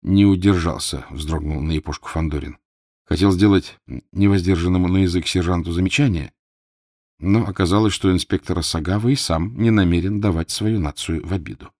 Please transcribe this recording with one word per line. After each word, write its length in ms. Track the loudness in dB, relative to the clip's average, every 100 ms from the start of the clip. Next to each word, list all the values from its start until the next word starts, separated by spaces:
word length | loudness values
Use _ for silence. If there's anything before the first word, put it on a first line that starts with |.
| 2
не 180 | 4
удержался», 800 | 6 4 4 2 0 -4 -8 -10 -12
вздрогнул 500 | -10 -6 -4 -4 -4
на 120 | -2
япошку 360 | -4 -6 -12 -8
Фандорин. 500 | -4 -4 -4 -8 -14 _ _ _ _
Хотел 280 | _ 2 2
сделать 460 | 4 4 4 0 -18 _ -16 _
невоздержанному 760 | 0 2 2 2 0 2 2 2
на 100 | 2
язык 280 | 2 0 -2
сержанту 460 | -2 0 -2 -2
замечание, 600 | -2 0 2 0 0 -6 _ _ _ _ _ _ _ _ _
но 280 | 0 0 0
оказалось, 460 | -2 0 2 2
что 200 | 2 0
инспектор 460 | 0 0 -6 -4 -4
Асагава 500 | -2 -4 -2 0 0
и 80 | 0
сам 400 | 0 -2 -4 0
не 140 | 2
намерен 500 | 4 4 2 0 -2
давать 300 | 0 -2 -2
свою 300 | -4 -2 -2
нацию 460 | -4 -6 -6 -6 -4
в 60 |
обиду. 400 | -8 -8 -16 -18